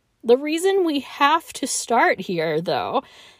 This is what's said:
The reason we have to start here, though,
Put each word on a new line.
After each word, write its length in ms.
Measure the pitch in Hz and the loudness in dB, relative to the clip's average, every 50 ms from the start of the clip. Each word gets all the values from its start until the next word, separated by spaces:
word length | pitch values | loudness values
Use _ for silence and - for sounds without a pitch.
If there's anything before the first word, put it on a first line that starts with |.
| _ _ _ _ - | _ _ _ _ 2
The 140 | 226 240 | 2 2
reason 480 | 269 294 302 320 330 359 392 392 392 349 | 2 2 0 -2 0 2 2 2 2 2
we 140 | 320 285 277 | 2 0 -2
have 520 | - - - - 285 285 320 339 - - - | -4 -6 -2 0 2 2 2 2 -2 -6 -10
to 140 | - 285 | -8 -6
start 540 | - - - - - 233 240 320 359 - - | -6 -4 -6 -2 0 2 2 2 2 2 -2
here, 380 | 185 - 180 165 156 165 151 160 | -4 -4 -4 -2 -2 0 -2 -2
though, 420 | 175 175 143 117 90 101 185 262 - - - - - - - | -2 -2 -2 -2 -2 -2 -2 -4 -4 -6 -12 -20 -20 -20 -20